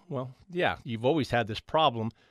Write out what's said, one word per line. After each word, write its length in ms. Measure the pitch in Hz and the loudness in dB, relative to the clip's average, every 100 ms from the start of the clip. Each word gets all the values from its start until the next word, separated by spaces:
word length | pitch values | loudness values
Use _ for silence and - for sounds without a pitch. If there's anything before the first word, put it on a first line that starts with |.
| - | -10
Well, 260 | 135 131 - - | -8 -8 -12 -12
yeah, 260 | 175 151 87 | -2 -2 -2
you've 220 | - 113 | -6 0
always 240 | 123 160 123 | 2 2 2
had 160 | 120 107 | 0 0
this 140 | 107 | -4
problem. 500 | - 156 151 117 110 - _ | -2 2 2 2 -6 -8 _